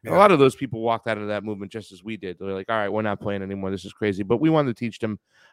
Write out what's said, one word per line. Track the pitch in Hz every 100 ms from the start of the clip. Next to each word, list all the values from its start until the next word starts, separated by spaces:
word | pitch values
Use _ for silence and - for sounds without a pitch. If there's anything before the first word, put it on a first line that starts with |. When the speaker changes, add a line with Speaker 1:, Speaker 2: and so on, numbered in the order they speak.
Speaker 1:
And | -
a | 165
Speaker 2:
Yeah. |
Speaker 1:
lot | 202
of | 160
those | 135 -
people | 131 113
walked | 113 113 117
out | 107
of | 104
that | 104
movement | 104 101 98
just | 113 98
as | 92
we | 98 107
did. | 92 87
They're | 98
like, | 95 95
"All | 113
right, | 101
we're | 107
not | 110 101
playing | 104 101
anymore. | 95 98 95
This | 95 92
is |
crazy." | - 107 95
But | 98 117
we | 160
wanted | 160 139 110
to |
teach | 117 -
them | 110 104 _ _ _